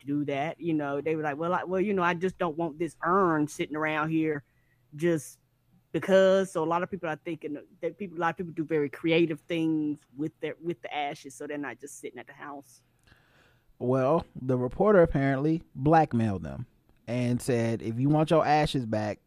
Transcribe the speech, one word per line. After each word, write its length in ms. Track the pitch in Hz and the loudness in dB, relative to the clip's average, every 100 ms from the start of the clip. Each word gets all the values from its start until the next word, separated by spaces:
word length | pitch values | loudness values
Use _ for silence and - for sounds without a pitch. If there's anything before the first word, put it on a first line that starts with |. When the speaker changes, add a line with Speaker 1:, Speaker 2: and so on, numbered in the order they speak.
| 135 | -4
Speaker 1:
do 160 | 147 143 | -4 -2
that. 340 | 139 156 - | -4 -4 -6
You 140 | 165 | -4
know, 260 | 156 143 143 | -2 -2 -4
they 160 | 156 156 | -2 -2
were 60 | |
like, 160 | 151 139 | -2 -4
"Well, 160 | 170 | -2
I, 100 | 180 | -2
well, 160 | 160 185 | -2 -2
you 140 | 208 | 0
know, 80 | 196 | 0
I 100 | 175 | 0
just 240 | 170 185 - | 0 -2 -2
don't 220 | 175 151 | -4 -2
want 200 | 170 151 | -4 -4
this 160 | 165 - | -6 -4
urn 460 | 165 196 180 156 147 | 2 4 4 2 0
sitting 260 | - 170 | -4 -6
around 360 | 156 156 156 156 | -4 -2 -2 0
here 320 | 160 156 147 - _ _ _ _ 147 | 0 0 -2 -8 _ _ _ _ -2
just 420 | 170 160 - - _ _ _ _ _ | 0 0 -2 -20 _ _ _ _ _
because." 600 | 160 - 190 190 190 190 | -4 4 6 8 6 2
So 100 | 170 | -2
a 40 | 160 | 0
lot 160 | 170 | 0
of 80 | 180 | -2
people 180 | 185 165 | -6 -6
are 100 | 151 | -6
thinking 320 | 175 156 156 143 87 - | -8 -8 -8 -10 -14 -10
that 160 | 170 165 | -8 -8
people, 220 | 190 165 | -10 -4
a 20 | |
lot 100 | 165 | -4
of 40 | 165 | -2
people 160 | 170 | -8
do 120 | 156 151 | -6 -2
very 240 | 160 147 | 0 -2
creative 500 | - 165 165 165 156 - | -2 2 2 2 -2 -6
things 500 | 165 160 156 151 147 _ | -2 0 0 -2 -6 _
with 180 | 123 156 - | -8 -8 -6
their, 160 | 156 131 | -10 -8
with 200 | 165 170 | -8 -8
the 120 | - | -8
ashes, 400 | 147 143 160 143 | -6 -6 -8 -14
so 120 | - 147 | -14 -10
they're 100 | 147 | -8
not 240 | 139 117 | -8 -10
just 200 | 143 - | -16 -14
sitting 180 | - 120 | -14 -14
at 80 | 120 | -18
the 80 | |
house. 480 | 147 147 143 - _ _ _ _ _ _ _ _ _ _ - | -16 -16 -16 -18 _ _ _ _ _ _ _ _ _ _ -6
Speaker 2:
Well, 480 | 123 131 131 170 - - | 0 2 2 2 -2 -8
the 160 | 131 127 | -2 0
reporter 420 | 123 - 202 196 | 0 2 4 6
apparently 640 | 165 147 139 135 151 165 - | 6 4 0 2 0 0 -4
blackmailed 680 | 139 143 160 151 117 113 95 | -2 4 6 4 2 0 -2
them 240 | 78 67 123 _ _ _ - | -6 -10 -12 _ _ _ -6
and 320 | 123 120 123 | -2 0 -2
said, 400 | - 117 113 113 | 0 0 0 -2
"If 180 | 110 113 | -4 0
you 120 | 139 | 2
want 200 | 151 156 | 4 4
your 140 | 160 | 4
ashes 400 | 139 151 151 139 | 4 4 2 -2
back, 360 | 113 107 107 98 | -2 -2 -2 -6